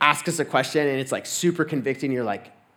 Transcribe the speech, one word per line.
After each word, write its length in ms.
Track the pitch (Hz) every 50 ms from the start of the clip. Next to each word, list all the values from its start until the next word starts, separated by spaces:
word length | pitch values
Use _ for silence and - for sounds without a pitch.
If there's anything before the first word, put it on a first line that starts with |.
asks 280 | 143 147 143 - - 175
us 100 | 165 160
a 60 | 139
question, 420 | - - - 127 - - 151 147
and 120 | 143 135 135
it's, 140 | 131 131
like, 140 | 123 95 -
super 380 | - - - 175 175 170 165 151
convicting. 480 | 156 156 135 113 135 131 - 147 135
You're 120 | 131 123 117
like, 280 | 107 101 101 - - - _ _ _ _